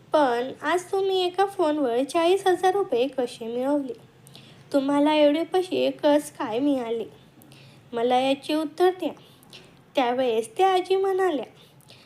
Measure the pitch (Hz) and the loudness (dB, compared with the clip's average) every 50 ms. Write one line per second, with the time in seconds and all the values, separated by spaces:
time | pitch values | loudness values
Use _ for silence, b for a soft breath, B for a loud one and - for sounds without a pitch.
0 | - - - 311 294 262 240 233 247 262 - - - 294 320 359 359 - - 392 | -10 -2 2 2 2 2 2 -2 -4 -6 -8 -8 -4 -2 -2 -2 -2 -2 -4 -2
1 | 392 392 381 381 359 349 359 - 392 403 - - 349 302 302 302 285 240 226 240 | -2 0 0 0 -2 -2 0 0 -2 0 0 0 0 0 0 0 0 0 0 0
2 | 269 285 - 339 330 339 370 392 - 381 359 349 370 370 370 403 381 392 - 233 | -2 -2 0 0 2 2 2 2 2 2 0 2 2 0 2 2 0 0 0 -2
3 | 247 285 - - 247 240 - - 233 226 240 247 254 269 294 294 277 254 233 - | -2 -2 -2 -4 -6 -6 -6 -10 -12 -8 -6 -4 -2 0 -2 -2 -2 -4 -10 -14
4 | - - _ _ - B B B B B B B B B - 285 262 277 285 285 | -16 -20 _ _ -20 B B B B B B B B B -2 0 0 2 2 2
5 | 285 302 311 302 294 294 294 320 330 320 - 370 359 - 294 254 254 269 277 - | 2 4 4 4 4 4 4 2 -2 -2 -2 -2 -2 0 -2 -2 0 -2 -2 0
6 | - 302 294 294 294 - - - 311 247 214 240 277 294 277 262 240 226 226 226 | 2 2 2 2 2 -2 -10 -10 -8 -6 -4 -2 0 0 0 0 -2 -4 -6 -6
7 | 208 - - - - - _ - - - B B B B B B B - - 233 | -8 -10 -14 -20 -20 -20 _ -20 -20 -20 B B B B B B B -12 -6 -4
8 | 233 247 247 247 262 269 277 277 - - 311 311 320 294 - - 359 370 359 370 | 0 0 2 2 2 0 -2 -2 -2 -4 -4 -2 -2 -4 -2 2 2 2 2 0
9 | 349 285 - B B B B B B B B B B B B B - _ - 285 | -6 -8 -8 B B B B B B B B B B B B B -18 _ -2 -2
10 | 254 240 247 254 262 247 220 220 226 - - - 370 381 381 370 359 - 381 381 | 0 0 0 0 0 -2 0 -2 -4 -4 -2 0 2 2 2 0 0 0 0 0
11 | 381 392 381 370 381 370 311 262 220 - - B B B B B B B B B | 0 0 0 0 0 0 -2 -4 -6 -10 -14 B B B B B B B B B
12 | B | B